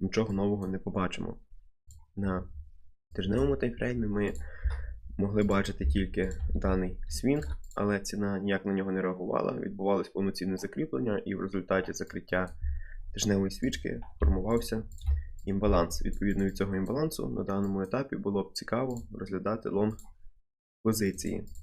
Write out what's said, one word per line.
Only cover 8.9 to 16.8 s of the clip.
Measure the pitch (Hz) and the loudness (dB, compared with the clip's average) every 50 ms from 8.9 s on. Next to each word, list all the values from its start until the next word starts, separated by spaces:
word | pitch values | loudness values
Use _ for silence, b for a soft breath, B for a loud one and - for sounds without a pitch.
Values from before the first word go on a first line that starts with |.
не | 95 95 | 0 0
реагувала, | 92 92 92 90 90 - - - - - - - | 0 0 -2 -2 -2 0 0 2 2 0 0 -2
відбувалось | - - 101 98 95 98 98 92 82 - | -4 -4 -4 0 2 2 4 2 2 0
повноцінне | - 92 98 98 95 - 90 98 95 | 0 0 0 0 0 0 -2 -2 -2
закріплення, | 92 - - - - 160 156 - 131 127 110 101 95 - | -2 -4 -4 -2 -2 -2 0 0 0 2 2 0 0 0
і | 101 98 | -2 -2
в | 92 | -2
результаті | 90 98 - 95 92 - 92 95 90 90 | -2 -2 -2 -2 0 2 2 2 2 0
закриття | 85 - - - - 90 90 - 90 92 92 87 - B B B B B B B B B B - | -4 -6 -6 -6 -8 -8 -4 0 0 0 0 0 -4 B B B B B B B B B B -6
тижневої | - - - 107 101 98 98 95 | -4 0 2 4 4 4 4 2
свічки | - - 120 135 - - - - - - - - - - | 0 0 -2 -2 -2 -2 -4 -4 -4 -4 -6 -6 0 4
формувався | - - 95 92 90 110 117 117 - - 113 110 - - - - B B B B B B B B - | 4 6 6 4 4 2 2 2 2 0 -4 -4 -4 -6 -10 -4 B B B B B B B B -4
імбаланс. | 98 98 98 104 101 95 87 85 85 - - - | -2 0 4 4 6 6 6 6 4 2 0 0
Відповідно | 87 - - 95 101 98 101 98 | 0 0 2 2 2 4 4 2
від | 95 - | 2 2
цього | - 98 98 95 | 0 0 0 0
імбалансу | 95 | 0